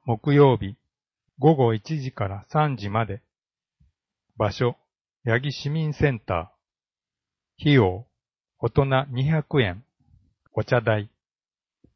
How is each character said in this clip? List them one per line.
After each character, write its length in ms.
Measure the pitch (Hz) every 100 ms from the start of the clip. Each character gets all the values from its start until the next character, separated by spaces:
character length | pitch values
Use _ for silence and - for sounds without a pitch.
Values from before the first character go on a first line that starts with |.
木 300 | - 110 147
曜 220 | 143 139 113
日、 200 | 98 - _ _ _ _ _ -
午 160 | 143
後 180 | 151 117
一 280 | 110 - 156
時 100 | 127
か 160 | - 98
ら 180 | 98 -
三 280 | 156 151 123
時 140 | 101
ま 160 | 107 107
で。 160 | 101 _ _ _ _ _ _ _ _ _ _ _ -
場 140 | 104
所、 260 | - 123 - _ _ _ _
八 160 | 120 117
木 120 | 143
市 180 | - 139
民 240 | 156 156
セ 160 | 143 147
ン 80 | 120
タ 160 | -
ー。 1300 | 87 85 _ _ _ _ _ _ _ _ _ _ -
費 140 | 151
用、 320 | 139 95 92 - _ _ _ _ _
大 120 | 117
人 360 | - 135 131 139
二 160 | 123 139
百 320 | 156 - 147
円。 220 | 107 90 - _ _ _ _ _ _
お 120 | -
茶 160 | - 123
代。 280 | 110 107 104 _ _ _ _ _ _ _ _